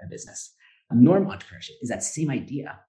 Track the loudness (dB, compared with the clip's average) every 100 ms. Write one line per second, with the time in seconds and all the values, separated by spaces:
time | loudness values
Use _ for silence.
0 | -16 -16 -16 -18 -20 _ _ _ _ 6
1 | 8 6 2 -6 -16 -18 -20 -12 -8 -8
2 | -8 -4 -4 -4 -6 -10 -10 -16